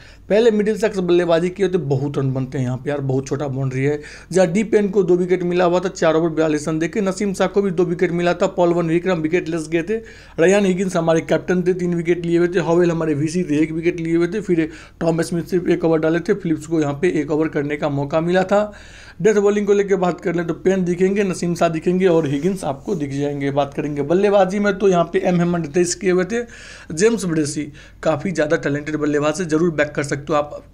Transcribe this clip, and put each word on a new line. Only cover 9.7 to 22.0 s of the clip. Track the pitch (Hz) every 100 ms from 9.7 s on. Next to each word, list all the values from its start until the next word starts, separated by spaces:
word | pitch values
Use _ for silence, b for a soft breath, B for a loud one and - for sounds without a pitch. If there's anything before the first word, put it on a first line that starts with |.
| 170
थे, | 165 226 226 B B B
रयान | 170 202 196
हिगिंस | 180 196 180
हमारे | 165 165
कैप्टन | 160 160 139 185
थे, | 175
तीन | 185 175 170
विकेट | 165 175 170
लिए | 170
हुए | 175
थे, | 185
हॉवेल | 156 170 175
हमारे | 165 160 143
वीसी | 156 180
थे, | 160 147
एक | 160
विकेट | 160 165 170
लिए | 165 165
हुए | 170
थे, | 208
फिर | 185 170 156 B B -
टॉम | 170 160
स्मिथ | 160 170 160
सिर्फ | 185 170
एक | 170 170
ओवर | 160
डाले | 156 170
थे, | 165
फिलिप्स | 202 180 156 -
को | 165
यहाँ | 143
पे | 143 180 170
एक | 143
ओवर | 151 160
करने | 156 143 147
का | 156
मौका | 139 143 160
मिला | 170 185 185
था। | 202 208 B B B B B
डेथ | 185 208
बॉलिंग | 202 208 202
को |
लेके | 202 196 190
बात | 180 170
कर | 180 170
लें | 165
तो | 151
पेन | 180 190 175
दिखेंगे, | 170 185 196
नसीम | 196 160 175 170
शाह | 170
दिखेंगे | 160 175 180